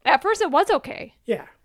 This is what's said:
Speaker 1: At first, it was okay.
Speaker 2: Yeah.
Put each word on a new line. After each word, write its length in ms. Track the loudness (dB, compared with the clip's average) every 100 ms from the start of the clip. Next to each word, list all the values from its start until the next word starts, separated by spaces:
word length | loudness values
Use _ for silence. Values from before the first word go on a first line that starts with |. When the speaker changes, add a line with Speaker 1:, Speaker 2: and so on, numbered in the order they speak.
Speaker 1:
At 180 | 0 2
first, 180 | 2 0
it 100 | 2
was 180 | 2 2
okay. 440 | 0 -4 -14 -16 _
Speaker 2:
Yeah. 220 | -6 -6 -8 _